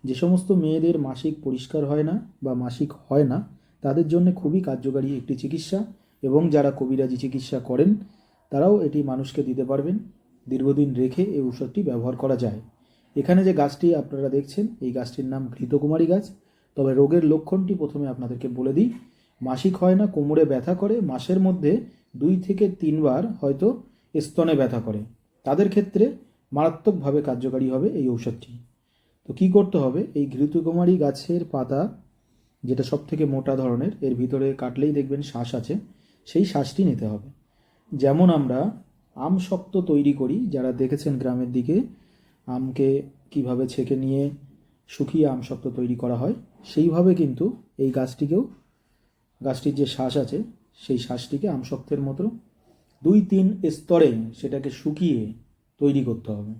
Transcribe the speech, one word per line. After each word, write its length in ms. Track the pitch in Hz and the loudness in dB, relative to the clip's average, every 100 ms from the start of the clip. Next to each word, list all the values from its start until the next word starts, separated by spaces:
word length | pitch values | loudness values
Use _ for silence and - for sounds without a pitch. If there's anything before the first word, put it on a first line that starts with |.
যে 120 | 131 127 | -8 -2
সমস্ত 340 | 175 180 185 | 2 2 4
মেয়েদের 420 | 185 156 160 165 160 | 2 2 2 2 0
মাসিক 340 | 135 131 156 156 | -2 -4 -6 -4
পরিষ্কার 400 | 139 127 - 156 143 | -6 -6 -4 -4 -2
হয় 200 | 147 156 | 0 0
না 60 | 196 - _ | -2 -6 _
বা 120 | 135 | -6
মাসিক 360 | 123 123 123 143 - | -4 -6 -4 -6 -6
হয় 220 | _ 139 143 | _ 2 4
না, 120 | 135 214 - _ _ | 0 -6 -16 _ _
তাদের 240 | 139 143 160 | -2 0 2
জন্য 200 | 170 180 | 4 2
খুবই 280 | 180 147 180 | 2 0 0
কার্যকারী 480 | 180 131 135 135 135 139 | -2 -4 -2 -2 -2 -6
একটি 160 | - 135 | -6 -6
চিকিৎসা। 440 | 147 160 - 190 214 - _ _ | -4 -6 -4 -4 -6 -12 _ _
এবং 180 | 135 139 170 | 2 4 4
যারা 220 | 147 139 | 4 4
কবিরাজি 460 | 139 131 131 131 123 | 0 -2 0 -2 -2
চিকিৎসা 420 | 131 131 131 131 | -4 -6 -6 -8
করেন, 300 | 123 127 170 208 - _ _ _ _ | -4 2 4 2 -2 _ _ _ _
তারাও 240 | 139 170 208 | 2 4 4
এটি 160 | 160 147 | 2 -2
মানুষকে 380 | 139 131 135 - | -2 -4 -6 -4
দিতে 200 | 131 127 127 | -4 -2 -2
পারবেন। 300 | 139 143 208 - - _ _ - | -2 -2 -4 -6 -20 _ _ -6
দীর্ঘদিন 420 | 131 135 139 143 | -2 2 2 2
রেখে 300 | 123 127 127 196 | 2 -2 0 -2
এই 120 | 156 131 | 0 -4
ঔষধটি 340 | 123 131 202 | -4 -6 -2
ব্যবহার 320 | 180 117 120 127 | -2 -2 -4 -4
করা 200 | 139 127 | -2 0
যায়। 240 | 120 104 - _ _ _ _ - | 0 -4 -12 _ _ _ _ -4
এখানে 260 | 139 180 | 4 4
যে 100 | 190 | 6
গাছটি 340 | 170 143 139 175 160 | 2 0 2 2 2
আপনারা 340 | 135 139 135 | 0 -4 -2
দেখছেন, 360 | 135 139 - 214 - | -2 -2 -4 -6 -4
এই 100 | 127 | -6
গাছটির 360 | 127 123 - 131 | -6 -6 -6 -6
নাম 160 | 135 131 | -6 -8
ঘৃতকুমারী 540 | 123 123 143 147 160 165 | -8 -2 0 2 2 4
গাছ। 180 | 185 208 - _ _ _ - | 2 0 -16 _ _ _ -2
তবে 140 | 135 | 2
রোগের 300 | 131 143 170 156 | 6 6 6 4
লক্ষণটি 480 | 156 - 190 185 180 | 2 2 0 0 -2
প্রথমে 300 | 151 147 143 | -2 -4 -6
আপনাদেরকে 400 | 123 123 120 127 | -6 -8 -6 -6
বলে 240 | 123 127 | -4 0
দিই। 160 | 135 240 - - _ _ _ | 2 2 0 -18 _ _ _
মাসিক 320 | 127 131 190 185 | -6 0 0 2
হয় 200 | 180 190 | 4 4
না, 60 | 208 | 4
কোমরে 360 | 156 143 156 151 | 0 2 4 4
ব্যথা 280 | 131 131 180 | 2 0 -2
করে, 200 | 196 233 | 0 0
মাসের 380 | 175 127 - 185 | -2 -4 -2 2
মধ্যে 320 | 190 180 147 214 - _ _ 123 | 2 2 2 0 -2 _ _ -2
দুই 180 | 147 185 | 0 0
থেকে 260 | 185 190 208 185 | 0 0 0 0
তিনবার 420 | 156 156 147 127 220 - | -2 2 2 2 -2 -4
হয়তো 300 | 139 139 202 262 - _ _ 156 | -2 0 0 0 -10 _ _ -6
স্তনে 380 | 143 - 160 147 | -4 0 2 2
ব্যথা 240 | 127 120 | 2 0
করে, 220 | 113 104 107 - _ _ - | -4 -6 -8 -16 _ _ -2
তাদের 220 | 147 202 | 2 2
ক্ষেত্রে 360 | 208 196 190 247 - _ _ _ | 2 0 2 2 0 _ _ _
মারাত্মকভাবে 680 | 139 160 160 - 180 139 147 | 0 0 2 0 0 0 0
কার্যকারী 460 | 143 123 127 131 131 | 0 -4 -2 -2 0
হবে 180 | 127 190 | 0 -2
এই 140 | - 131 | 0 -2
ঔষধটি। 420 | 117 120 117 - - - _ _ _ _ _ - | -2 -4 -8 -12 -20 -20 _ _ _ _ _ -16
তো 20 | |
কী 140 | 143 185 | 0 4
করতে 280 | 190 196 165 | 6 4 2
হবে? 240 | 131 139 - 151 | 0 -2 -4 -4
এই 100 | 139 | -4
ঘৃতকুমারী 680 | 127 147 165 160 170 175 180 | 0 0 0 0 2 4 4
গাছের 440 | 147 135 - 175 160 | 2 -2 -4 -4 -2
পাতা, 300 | 139 123 135 190 - _ _ _ _ _ _ | -4 -2 -2 -2 -6 _ _ _ _ _ _
যেটা 200 | 123 127 | -4 -2
সব 180 | 127 147 - | -2 -4 -4
থেকে 160 | 151 151 | -2 0
মোটা 280 | 135 131 135 | 0 -2 -2
ধরনের, 380 | 131 120 156 208 | 0 -2 -2 -4
এর 120 | 139 123 | -4 -2
ভিতরে 320 | 123 135 135 | -2 0 -2
কাটলেই 400 | 135 123 123 147 | -2 -6 -2 0
দেখবেন 280 | 143 131 139 | 0 -4 -6
শ্বাস 260 | 143 - 120 127 | -6 -8 -6 -6
আছে, 180 | 123 190 - _ _ _ - | -6 -6 -8 _ _ _ -4
সেই 180 | 160 202 | 0 2
শ্বাসটি 360 | 143 135 - 190 | 0 -2 0 0
নিতে 200 | 120 110 | 0 -4
হবে। 200 | 107 104 - _ _ _ _ _ | -6 -12 -20 _ _ _ _ _
যেমন 360 | 139 135 143 180 | 0 2 6 6
আমরা 300 | 160 135 123 185 - - _ _ - | 6 0 -2 -2 -6 -20 _ _ -8
আম 200 | 139 185 | -2 -2
শক্ত 340 | 180 185 - 196 | -2 -6 -2 -4
তৈরি 320 | 175 147 143 | 2 2 4
করি, 240 | 139 127 180 240 | 2 0 -2 -2
যারা 220 | 139 127 | -2 -4
দেখেছেন 420 | 127 131 143 151 135 | -2 -2 -2 -2 -2
গ্রামের 320 | 127 123 123 | -2 -2 -2
দিকে 240 | 123 123 175 269 - _ _ _ _ - | -2 0 0 -2 -8 _ _ _ _ -10
আমকে 400 | 127 131 127 135 139 139 _ _ | -6 -6 0 0 0 -4 _ _
কিভাবে 340 | 151 127 123 127 | -4 -2 -2 -2
ছেঁকে 280 | - 123 135 | -4 -2 -2
নিয়ে 260 | 131 135 143 139 - _ _ _ _ | 0 0 -2 -6 -18 _ _ _ _
শুকিয়ে 360 | - 135 160 156 | -8 -2 2 2
আম 140 | 127 | 0
শক্ত 240 | 123 123 135 123 | -6 -8 -8 -4
তৈরি 200 | 123 123 | -4 -2
করা 220 | 123 120 | -2 -2
হয়, 180 | 139 247 - _ - | -2 -4 -10 _ -6
সেইভাবে 460 | - 165 160 180 175 | 2 2 6 4 4
কিন্তু 300 | 151 123 180 - _ - | 2 0 -2 -4 _ -4
এই 120 | 135 | -2
গাছটিকেও, 520 | 131 127 - 147 175 277 - _ _ _ _ _ _ _ _ | 0 -4 -4 0 0 -2 -8 _ _ _ _ _ _ _ _
গাছটির 340 | 131 131 151 139 | -6 -2 -2 0
যে 100 | 135 | -2
শ্বাস 260 | - 131 139 | 0 -2 -2
আছে, 200 | 120 151 233 - _ _ | -2 -4 -8 -12 _ _
সেই 180 | - 127 | -4 -4
শ্বাসটিকে 480 | - 123 - 139 208 | -4 -8 -6 -4 -4
আম 120 | 139 | -4
শক্তের 380 | 123 135 - 143 | -6 -10 -6 -4
মতো 220 | 139 139 196 - _ _ _ _ _ _ | -4 -4 -6 -6 _ _ _ _ _ _
দুই 180 | 147 208 180 | 4 4 6
তিন 160 | 190 190 214 160 156 | 4 2 2 -2 -4
স্তরে 340 | - 170 151 113 113 | 2 4 4 0 -6
সেটাকে 360 | 117 131 135 135 | -8 -8 -6 -6
শুকিয়ে 480 | 123 156 151 180 127 107 110 _ _ _ _ | -6 -6 -2 0 0 -2 -10 _ _ _ _
তৈরি 200 | 143 139 | 0 2
করতে 260 | 120 113 - | -2 -6 -6
হবে। 220 | 104 104 110 | -8 -8 -14